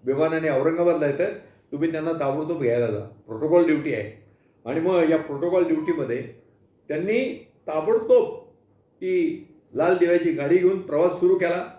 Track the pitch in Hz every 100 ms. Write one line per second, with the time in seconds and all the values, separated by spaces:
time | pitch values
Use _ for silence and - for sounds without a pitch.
0 | 123 139 156 160 156 131 147 165 175 156
1 | 147 139 190 - - _ _ 143 165 160
2 | 160 165 139 143 156 165 127 120 117 104
3 | 107 - - 110 151 175 165 147 156 113
4 | - - _ _ _ _ 113 151 170 180
5 | 160 160 156 139 170 180 165 160 160 160
6 | 123 120 143 - _ _ _ _ _ 151
7 | 190 226 262 - - _ - 156 156 453
8 | - 466 - - - _ _ _ _ _
9 | 185 180 160 - - _ _ 120 165 185
10 | 175 175 170 143 143 175 180 190 - 147
11 | 175 175 180 185 175 175 -